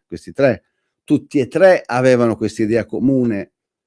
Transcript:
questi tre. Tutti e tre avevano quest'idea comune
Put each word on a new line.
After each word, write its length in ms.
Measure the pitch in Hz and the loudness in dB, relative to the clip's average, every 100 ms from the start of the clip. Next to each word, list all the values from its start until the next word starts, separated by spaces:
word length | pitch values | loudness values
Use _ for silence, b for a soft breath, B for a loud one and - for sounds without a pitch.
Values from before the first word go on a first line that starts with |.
| _ | _
questi 240 | 85 - | -16 -12
tre. 320 | 107 135 95 _ _ _ _ | -2 -2 -2 _ _ _ _
Tutti 360 | - 147 - 147 | -4 -4 -2 -6
e 80 | 123 | -4
tre 360 | 160 190 180 - | 2 4 4 0
avevano 520 | 123 131 123 117 107 | 0 2 4 2 -2
quest'idea 480 | 107 - 107 113 101 | -4 -4 -2 -2 -4
comune 680 | 92 123 135 120 101 - _ _ _ | -4 0 0 -2 -4 -10 _ _ _